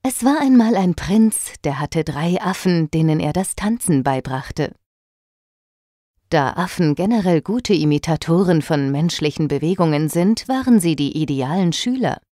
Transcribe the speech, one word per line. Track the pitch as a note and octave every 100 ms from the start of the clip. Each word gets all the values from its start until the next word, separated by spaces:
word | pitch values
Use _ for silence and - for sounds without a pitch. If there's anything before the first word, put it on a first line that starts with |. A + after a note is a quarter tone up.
Es | C4+ -
war | B3 D4+
einmal | C#4 B3+ A3 G3+
ein | F#3
Prinz, | E3+ D#3 G#3+ A3 - - -
der | D3+ C#3
hatte | D3+ E3
drei | D#3 C#3+ E3 F3+
Affen, | F#3 F#3+ F#3 E3+ D#3
denen | D#3+ D#3+ D#3
er | D3
das | E3+ F#3+ -
Tanzen | G3+ A#3 - C#3+
beibrachte. | C3 C3 C3 C3 - - C#3+ - _ _ _ _ _ _ _ _ _ _ _ _ _ _ _
Da | E3 C3
Affen | - F3+ - D#3+
generell | D3 F#3+ A#3 F#3 E3
gute | - A#3+ B3
Imitatoren | F3 D3+ D3 - D#3 - E3+ F#3 E3
von | - D3+ C3+
menschlichen | C#3 E3+ - D3+ - D3+
Bewegungen | C#3+ D3+ F#3 E3 D3 D#3
sind, | E3 F#3 A3+ -
waren | C4 B3+ A3+
sie | E3+
die | D3 C#3 D#3
idealen | D3+ C3+ C3 F3+ F3
Schüler. | - A#3+ C4 F#3 - _